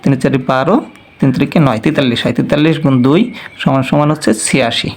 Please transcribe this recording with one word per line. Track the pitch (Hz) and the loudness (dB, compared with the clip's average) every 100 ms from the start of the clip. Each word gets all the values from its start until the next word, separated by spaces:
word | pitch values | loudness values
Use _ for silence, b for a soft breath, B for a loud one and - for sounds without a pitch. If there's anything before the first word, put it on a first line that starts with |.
তিন | - 135 | 0 0
চারি | 143 131 127 | 0 -2 0
বারো, | 131 139 220 339 - - - | -2 2 0 -2 -18 -20 -2
তিন | 139 | 0
তিরিকে | 127 143 - 143 | 0 0 2 2
নয়, | 113 | 2
তেতাল্লিশ | 131 151 131 120 | -2 0 -2 -2
হয়, | 143 123 | -2 -2
তেতাল্লিশ | 127 147 156 147 | -2 0 0 0
গুণ | 147 131 123 | 0 2 4
দুই | 156 226 B B - | 2 0 B B -6
সমান | - 135 131 | -2 0 0
সমান | 147 147 | 0 0
হচ্ছে | 156 - 110 - | 0 -2 -2 0
ছিয়াশি। | - 120 - - | 0 0 -2 -6